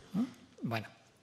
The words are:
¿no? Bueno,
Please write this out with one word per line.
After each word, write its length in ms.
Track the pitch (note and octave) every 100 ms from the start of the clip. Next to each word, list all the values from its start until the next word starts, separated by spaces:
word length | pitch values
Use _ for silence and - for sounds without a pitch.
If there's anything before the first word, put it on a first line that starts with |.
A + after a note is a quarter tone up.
| -
¿no? 140 | F#3 C4+ - - -
Bueno, 260 | F3+ A2+ G2+ - - -